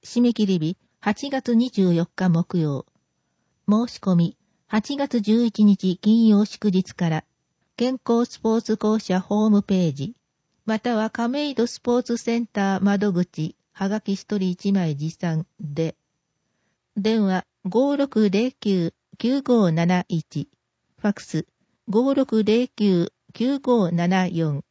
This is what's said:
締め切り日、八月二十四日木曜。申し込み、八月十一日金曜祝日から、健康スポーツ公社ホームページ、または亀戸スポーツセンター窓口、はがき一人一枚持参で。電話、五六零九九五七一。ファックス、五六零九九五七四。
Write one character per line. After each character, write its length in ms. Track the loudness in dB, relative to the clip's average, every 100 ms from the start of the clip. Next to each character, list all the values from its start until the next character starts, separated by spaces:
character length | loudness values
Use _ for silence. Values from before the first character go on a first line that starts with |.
締 180 | -6 0
め 120 | 0
切 120 | 2 0
り 140 | 0
日、 180 | 0 -6 _ _
八 300 | -4 -4 -4
月 260 | -6 0 0
二 140 | 0
十 240 | 0 2
四 120 | 2 0
日 240 | -2 0
木 300 | 0 0 -2
曜。 260 | -2 -4 -10 _ _ _ _ _ _ _ 0
申 180 | 0 0
し 120 | -6
込 160 | 0 2
み、 220 | 2 -2 _ _ _
八 300 | -4 -4 -4
月 240 | -2 -2
十 240 | 0 2 2
一 180 | 2
日 340 | 4 4 0 -2
金 300 | 2 4 6
曜 180 | 4 2
祝 240 | -2 0
日 240 | 0 -2
か 160 | -4 -2
ら、 140 | -2 -6 _ _ _ _ -4
健 220 | -4 -4
康 220 | -2 0 0
ス 140 | -4
ポ 180 | -2 -2
ー 40 |
ツ 160 | 0 -2
公 220 | 0 0
社 220 | 0 -2
ホ 260 | 0 0 4
ー 20 |
ム 140 | 2
ペ 260 | 2 2 2
ー 40 |
ジ、 220 | -2 -8 -10 _ _ _ _ -6
ま 140 | -4
た 160 | -2 -2
は 140 | -2
亀 460 | -4 -4 -2 -4 -2
戸 120 | -4
ス 120 | -2
ポ 200 | -2 -2
ー 40 |
ツ 140 | 0 -4
セ 220 | -2 -4
ン 60 | -4
タ 340 | -2 0 2
ー 40 |
窓 300 | 2 2 0
口、 420 | 0 -2 -4 -8 -8 _
は 180 | -8 -4
が 120 | -4
き 140 | -4 -6
一 220 | -4 -4
人 120 | -2
一 240 | -4 -2
枚 220 | 0 0 -2
持 140 | -6
参 340 | -6 -4 -4 -6 _
で。 360 | -10 -4 -6 -6 _ _ _ _ _ _ _ _ _ -4
電 260 | 0 2
話、 220 | 2 0 -4 _
五 320 | -4 0 2 0
六 340 | 0 2 2
零 220 | 2 -2
九 420 | -4 -2 0 -2 _ _ -6
九 240 | -2 -2
五 300 | 2 4 4
七 340 | 2 2 0 0
一。 400 | -6 -6 -10 -10 _ _ _ _ _
フ 80 | -4
ァ 20 |
ッ 20 |
ク 100 | -4
ス、 240 | -6 -8 -8 _ _ _ -2
五 260 | 0 2
六 300 | 0 0 0
零 240 | 2 0 0
九 460 | 0 2 2 0 _ _
九 260 | -6 -4 -2
五 320 | 0 2 2
七 360 | 0 0 0 0
四。 360 | -2 -2 -4 -8